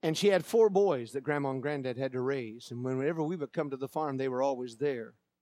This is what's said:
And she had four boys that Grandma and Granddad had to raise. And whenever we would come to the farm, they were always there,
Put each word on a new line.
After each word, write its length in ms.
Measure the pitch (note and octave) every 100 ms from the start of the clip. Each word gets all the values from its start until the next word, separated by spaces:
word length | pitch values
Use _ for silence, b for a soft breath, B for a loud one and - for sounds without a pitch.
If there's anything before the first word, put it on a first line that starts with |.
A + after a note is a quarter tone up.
And 160 | E3+ D#3
she 100 | G3+
had 180 | F#3+ -
four 240 | A3+ A3
boys 420 | F#3+ G3+ C#3+ A2+
that 140 | C#3 C3
Grandma 260 | D3 C#3
and 100 | C3
Granddad 360 | C3 D3 C3 A#2+
had 160 | C3+
to 80 | B2+
raise. 500 | B2+ C#3 A2+ A2+ -
And 140 | A#2+ B2+
whenever 360 | C3 C#3 E3
we 140 | D#3 F3+
would 160 | C#3
come 180 | - D3+
to 60 | C3+
the 140 | C3+
farm, 260 | D#3+ D#3 C3
they 140 | C3+
were 120 | B2+
always 360 | C3+ C3 B2 A2+
there, 360 | C#3+ B2+ A2+ _ _ _